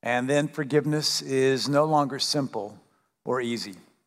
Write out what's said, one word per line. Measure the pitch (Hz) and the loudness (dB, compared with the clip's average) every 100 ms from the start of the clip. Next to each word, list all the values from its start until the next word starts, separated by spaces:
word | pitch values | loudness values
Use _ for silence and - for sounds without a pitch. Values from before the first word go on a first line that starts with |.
And | 117 123 127 | 0 -2 2
then | 147 147 | 2 2
forgiveness | - 143 147 139 151 151 - | -4 0 2 2 0 0 -4
is | 147 135 135 135 117 | -2 2 2 2 2
no | 143 | 2
longer | 156 151 143 135 | 4 2 0 -2
simple | - 151 135 110 104 101 _ _ _ _ | -2 -2 -2 -4 -10 -12 _ _ _ _
or | - 123 | -6 -4
easy. | 120 117 101 90 - _ | -2 -4 -6 -14 -20 _